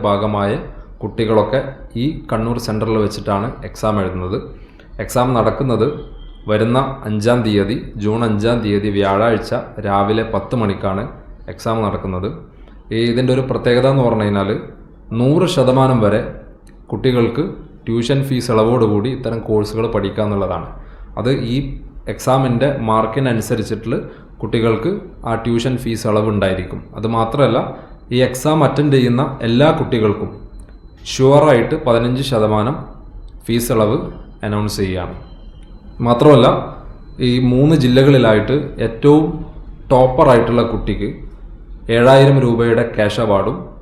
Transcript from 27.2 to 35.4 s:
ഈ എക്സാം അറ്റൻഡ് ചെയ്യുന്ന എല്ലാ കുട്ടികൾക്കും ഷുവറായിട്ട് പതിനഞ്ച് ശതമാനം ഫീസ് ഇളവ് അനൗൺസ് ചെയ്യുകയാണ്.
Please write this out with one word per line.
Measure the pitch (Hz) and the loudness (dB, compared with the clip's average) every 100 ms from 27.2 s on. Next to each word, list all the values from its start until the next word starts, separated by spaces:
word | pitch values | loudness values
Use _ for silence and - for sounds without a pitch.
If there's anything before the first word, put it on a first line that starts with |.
| 113 143 131 120 - - - - - | 0 2 2 2 -2 -8 -16 -20 -4
ഈ | 123 127 | 0 0
എക്സാം | - 151 156 143 | 0 0 2 2
അറ്റൻഡ് | 139 147 135 | 2 2 4
ചെയ്യുന്ന | 120 120 143 - 117 | 4 2 -2 -4 0
എല്ലാ | 117 151 - | 4 4 2
കുട്ടികൾക്കും | 127 127 107 98 92 - - - - - - - - | -2 0 0 0 -6 -10 -18 -20 -20 -20 -20 -18 -10
ഷുവറായിട്ട് | - 131 143 151 123 - 156 127 | 0 4 6 6 4 2 -2 0
പതിനഞ്ച് | 117 120 127 135 | 2 2 -2 -2
ശതമാനം | 117 107 107 107 165 - - - - - - - | 0 2 2 0 -4 -10 -16 -18 -18 -18 -14 -4
ഫീസ് | 117 117 | -2 0
ഇളവ് | 113 107 135 - - - - 107 | 2 2 0 -4 -12 -18 -10 -6
അനൗൺസ് | 104 104 104 | -4 -4 -2
ചെയ്യുകയാണ്. | 98 90 87 90 - - | -4 -4 -8 -12 -16 -18